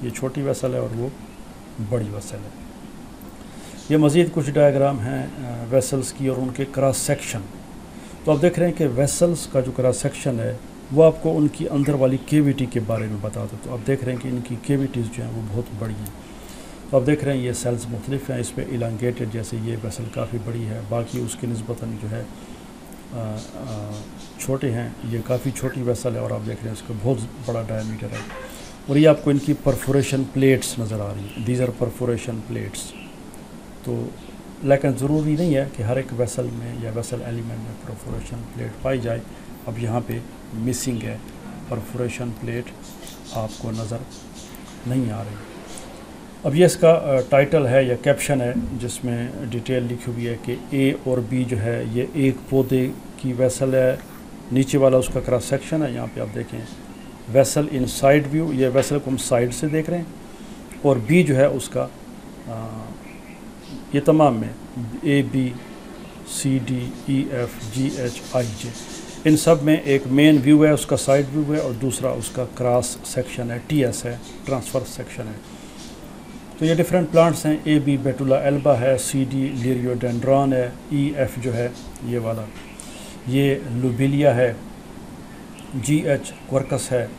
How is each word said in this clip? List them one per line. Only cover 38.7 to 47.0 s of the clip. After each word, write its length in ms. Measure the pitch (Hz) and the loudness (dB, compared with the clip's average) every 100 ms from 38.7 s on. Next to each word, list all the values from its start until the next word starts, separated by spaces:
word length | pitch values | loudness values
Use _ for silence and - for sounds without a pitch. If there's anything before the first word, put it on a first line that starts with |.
| 110 | -6
पाई 160 | 131 135 | -2 -2
जाए। 220 | 117 117 - - - - - | -2 -4 -6 -16 -16 -14 -10
अब 120 | 113 | -6
यहाँ 220 | 117 120 | -2 -2
पे 200 | - 117 117 - - 110 | -2 -6 -8 -16 -12 -4
मिसिंग 460 | 117 123 - 117 | -2 -2 -2 -4
है, 180 | 110 110 - - - - - | -4 -8 -12 -16 -14 -14 -8
perforation 600 | 113 - 123 123 117 123 | -8 -6 -4 -4 -4 -8
plate 360 | 110 123 117 123 - - - - - - | -8 -6 -6 -8 -12 -16 -16 -16 -16 -10
आपको 380 | 120 110 - 113 | -6 -6 -6 -8
नज़र 280 | 110 107 117 - - - - - - - - 120 | -6 -6 -8 -10 -16 -16 -16 -16 -16 -16 -12 -2
नहीं 220 | 127 120 | 0 0
आ 100 | 107 | -2
रही। 140 | 110 104 - - - - - - - - - - - | -8 -10 -14 -16 -14 -14 -14 -16 -16 -16 -18 -6 -2
अब 100 | 139 | 8
ये 100 | 175 | 6
इसका, 260 | - 165 | 8 8
अ, 380 | 165 | 8